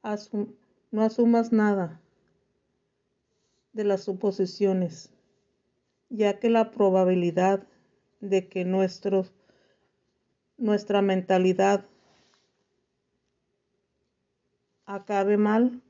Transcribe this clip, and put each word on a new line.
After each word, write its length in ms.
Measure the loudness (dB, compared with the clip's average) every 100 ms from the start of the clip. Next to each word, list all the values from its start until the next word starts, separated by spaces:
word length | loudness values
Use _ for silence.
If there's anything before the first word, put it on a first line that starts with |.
Asum-, 500 | -8 -8 -6 -8 -8 -10 _ _ _
no 120 | -2
asumas 480 | -2 2 2 2 2
nada 500 | 2 2 0 -4 -8 _ _ _ _ _ _ _ _ _ _ _ _ _ _ _ _ _
de 100 | -6
las 200 | -2 -2
suposiciones, 1040 | -4 -4 -4 -4 -6 -2 0 0 -4 -8 -20 _ _ _ _ _ _ _ _ _ _
ya 300 | -2 -2 0
que 100 | 0
la 220 | 2 0
probabilidad 960 | 0 2 4 2 2 0 0 0 0 -4 _ _ _ _ _
de 260 | -2 -2 -2
que 180 | -8 -2
nuestros, 680 | 0 -2 -2 -2 -2 -2 _ _ _ _ _ _ _ _ _ _ _ _ _
nuestra 440 | -2 -2 0 0
mentalidad 840 | 2 -2 0 2 2 2 2 0 -4 _ _ _ _ _ _ _ _ _ _ _ _ _ _ _ _ _ _ _ _ _ _ _ _ _ _ _ _ _ -14
acabe 520 | -14 -6 -2 0 2
mal 440 | 2 2 0 -2